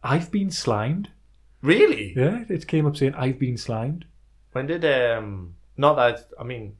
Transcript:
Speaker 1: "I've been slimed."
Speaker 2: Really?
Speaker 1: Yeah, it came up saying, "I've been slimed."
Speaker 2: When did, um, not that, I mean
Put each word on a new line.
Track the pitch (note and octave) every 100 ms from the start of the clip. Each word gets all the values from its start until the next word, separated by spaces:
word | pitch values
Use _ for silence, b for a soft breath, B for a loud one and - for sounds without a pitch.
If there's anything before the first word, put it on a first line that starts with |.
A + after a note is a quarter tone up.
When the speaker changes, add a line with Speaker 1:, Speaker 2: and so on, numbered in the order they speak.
Speaker 1:
"I've | A#2+ D3 E3+
been | G3+ G3
slimed." | F3 - G#2+ A2 F3 G#3 - _ _ _ _
Speaker 2:
Really? | C3+ G3+ G#4 C#4 G2+ B2
Speaker 1:
Yeah, | C3+ A#3 A3+
it | F3+ -
came | D#3+ D3+
up | D3
saying, | C3+
"I've | C#3 C3 B2+
been | B2+ A#2+
slimed." | - A2+ B2 E3+ - - _ _ _
Speaker 2:
When | B2+ C3+
did, | E3+
um, | E3 C3 B2 A2+ G#2+ G2 F2 F2 - -
not | C#3+
that, | D3+ A#2+ A#2 - -
I |
mean | A#2 B2 G#2 G2+